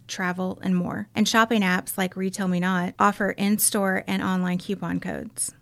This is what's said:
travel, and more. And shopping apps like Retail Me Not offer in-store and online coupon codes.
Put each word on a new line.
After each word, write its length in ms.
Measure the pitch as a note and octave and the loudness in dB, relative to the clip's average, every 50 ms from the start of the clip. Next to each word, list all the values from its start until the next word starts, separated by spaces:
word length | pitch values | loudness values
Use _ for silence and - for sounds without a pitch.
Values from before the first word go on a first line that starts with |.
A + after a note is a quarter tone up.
| - | -12
travel, 540 | - - - F#3 F3+ F3+ F#3 F#3 F#3 G3 - | -12 -6 -4 -2 -2 -2 -2 -4 -4 -4 -4
and 140 | - F#3+ F#3 | -2 0 0
more. 320 | F3+ F3 - - G#3 G#3 - | 0 0 -2 -4 -6 -8 -6
And 160 | _ A3 G#3+ G3+ | _ 0 0 4
shopping 340 | - A3+ A3+ A3+ A#3+ A3 | 4 4 4 4 4 2
apps 360 | G3 F#3 F3+ F#3+ - - - - | 4 4 2 0 0 -4 -4 -2
like 160 | F#3 F#3 - | -2 -2 -2
Retail 320 | F#3+ F#3+ F#3+ F#3+ - G3 | -4 -4 -4 -2 -2 0
Me 140 | F#3 F3+ F3 | 0 0 2
Not 340 | F3+ F#3 F#3+ F3+ F3 F#3+ - - | 2 2 0 0 0 -2 0 2
offer 320 | G3+ G3+ G3+ - G#3 G3 | 2 2 2 2 -2 -2
in-store 720 | - - G3+ G3+ G#3+ G#3 - - - G#3+ G3 F#3+ F#3 G3 - | 0 0 2 2 2 2 2 0 2 2 2 2 0 0 -2
and 160 | - G3 F#3+ | -2 -2 -2
online 360 | - F#3+ F#3 F#3 F3+ F3+ F3+ F3+ | 0 0 0 2 2 0 0 -2
coupon 420 | - - G3+ F3+ F3+ E3+ F3+ F3+ | -2 -4 -6 -4 -4 -4 -4 -4
codes. 520 | F#3 F3+ - - - - - - - - - - | -4 -4 -8 -6 -8 -10 -6 -6 -6 -6 -6 -12